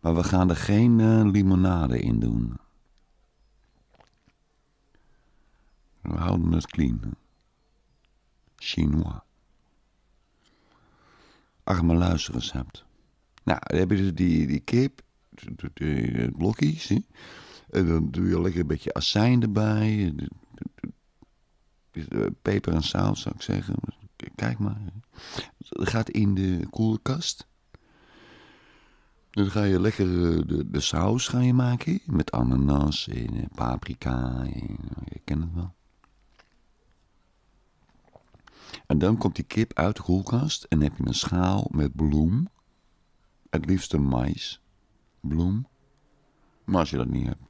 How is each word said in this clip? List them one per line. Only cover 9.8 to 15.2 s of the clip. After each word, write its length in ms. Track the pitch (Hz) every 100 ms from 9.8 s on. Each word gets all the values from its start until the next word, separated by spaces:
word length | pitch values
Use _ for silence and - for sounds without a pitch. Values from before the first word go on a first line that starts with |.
| _ _ _ _ _ _ _ _ _ _ _ _ _ _ _ _ _ _
Arme 300 | - 92 85
luisrecept. 920 | 85 87 85 - 62 - 65 65 - _ _ _ _ _ _ -
Nou, 120 | -
dan 180 | - 80
heb 120 | 92
je 60 | 101
dus 180 | 98
die, 320 | 80 90 80 73
die 140 | 73
kip, 420 | - 117 139 - - _